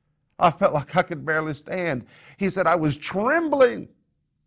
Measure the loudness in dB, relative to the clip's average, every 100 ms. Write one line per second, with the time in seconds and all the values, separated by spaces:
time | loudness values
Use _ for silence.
0 | _ _ _ 2 2 4 0 0 -2 -2
1 | -2 -4 -4 -2 -2 -6 -8 -6 -4 -4
2 | -8 -20 -18 -4 -2 0 2 2 0 -2
3 | -6 -2 0 0 2 4 2 2 -12 _
4 | _ _ _ _